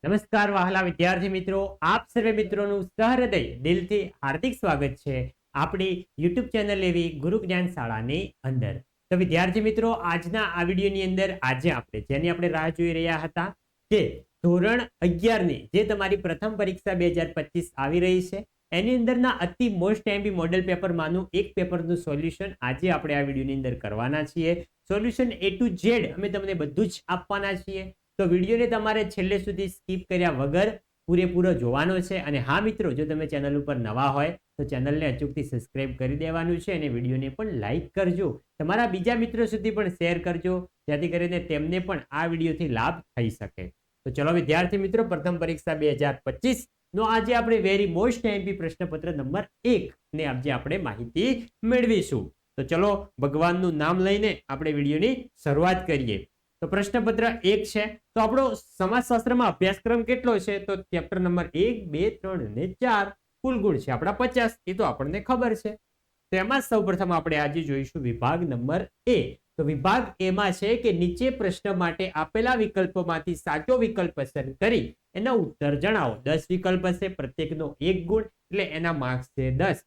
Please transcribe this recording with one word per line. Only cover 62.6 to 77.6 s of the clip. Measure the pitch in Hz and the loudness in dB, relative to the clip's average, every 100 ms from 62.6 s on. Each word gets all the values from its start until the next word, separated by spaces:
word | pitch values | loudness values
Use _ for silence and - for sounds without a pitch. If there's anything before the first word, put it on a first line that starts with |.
| 185 | -6
ચાર | - 247 214 196 - _ _ | -2 2 2 0 -8 _ _
કુલ | 262 247 | -2 2
ગુણ | 196 151 | 2 0
છે | - | 0
આપણા | 123 - | 0 0
પચાસ, | 202 247 247 233 - - | 0 0 2 0 -2 -8
એ | |
તો | 190 | -2
આપણને | 180 110 139 180 | -2 0 -4 -4
ખબર | 185 254 240 220 | 0 0 2 -2
છે. | 214 214 _ _ _ _ _ | -4 -10 _ _ _ _ _
તો | 185 | -2
એમાં | 196 269 | 2 0
સૌપ્રથમ | - 220 196 180 185 | 2 2 2 0 2
આપણે | 165 160 151 | 0 2 0
આજે | 147 156 | 0 -2
જોઈશું | 143 135 131 - | -2 -2 -4 -4
વિભાગ | 123 117 123 165 | -4 0 0 0
નંબર | 170 123 127 175 - _ - | -2 -2 -2 -2 -4 _ 2
એ. | 220 - | 2 0
તો | - _ - | -8 _ -4
વિભાગ | 151 147 185 240 - - | -2 0 2 2 0 -4
એમાં | 185 185 202 | 0 2 0
છે | 185 202 233 | 0 0 2
કે | 233 | 2
નીચે | 175 180 175 254 | 2 0 2 -2
પ્રશ્ન | 262 190 190 202 185 | 0 -4 -2 -2 0
માટે | 175 160 185 156 | 0 -2 -4 -4
આપેલા | 156 220 240 254 | -2 0 2 2
વિકલ્પોમાંથી | 214 196 185 185 170 160 165 165 | 2 2 0 0 -2 -2 -4 -4
સાચો | - 151 156 254 | -2 -2 2 2
વિકલ્પ | 226 226 175 | 2 0 -2
પસંદ | - 135 147 131 135 | -2 -6 -4 -8 0
કરી | 214 226 104 - _ | 2 2 0 -10 _
એના | 185 233 | -4 0
ઉત્તર | 233 165 - 143 143 | 0 0 -2 0 2
જણાવો. | 180 214 135 110 | 2 2 0 -2
દસ | 139 156 - | -2 -2 0
વિકલ્પ | 180 185 185 185 | 0 2 2 0
હશે, | 180 196 | -2 -4
પ્રત્યેકનો | 185 139 - 156 156 | -4 -8 -4 -6 -4